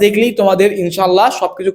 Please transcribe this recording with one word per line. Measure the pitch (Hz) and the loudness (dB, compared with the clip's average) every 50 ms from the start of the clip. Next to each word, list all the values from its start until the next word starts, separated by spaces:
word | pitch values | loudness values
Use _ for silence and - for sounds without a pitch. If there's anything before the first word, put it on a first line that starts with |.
| 202 | 0
দেখলেই | 208 208 214 226 240 - - | 0 2 0 0 0 0 0
তোমাদের | 202 196 190 180 196 208 - 202 175 | 0 2 2 2 2 2 0 -2 -4
ইনশাল্লাহ | 175 170 190 190 180 185 190 214 254 - - | -4 -2 -2 0 2 2 2 2 2 0 -2
সবকিছু | 190 175 - - 185 190 185 | -4 -6 -6 -6 -6 -2 0